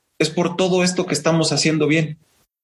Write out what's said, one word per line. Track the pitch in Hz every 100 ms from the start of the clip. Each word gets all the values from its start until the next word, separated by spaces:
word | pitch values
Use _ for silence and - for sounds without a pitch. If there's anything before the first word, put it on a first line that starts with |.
| _ -
es | 151
por | - 170 175
todo | 190 185
esto | 180 180 175
que | 147
estamos | 165 165 156
haciendo | 143 160 156 147
bien. | 160 156 156 _ _ _ _